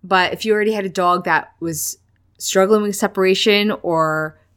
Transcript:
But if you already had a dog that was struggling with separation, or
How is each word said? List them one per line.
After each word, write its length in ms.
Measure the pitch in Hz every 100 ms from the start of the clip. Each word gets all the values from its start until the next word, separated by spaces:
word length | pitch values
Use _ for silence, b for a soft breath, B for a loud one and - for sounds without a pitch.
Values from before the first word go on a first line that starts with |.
But 280 | 185 185 180
if 140 | 170 220
you 80 |
already 200 | 214 208
had 120 | 214 190
a 40 |
dog 340 | 170 180 180
that 300 | 180 160 - _
was 380 | 165 156 - - _ _ _ _
struggling 460 | - 190 190 214
with 140 | 208 202
separation, 760 | 202 - 185 190 - 208 208 202
or 560 | - 160 160 156 156 - _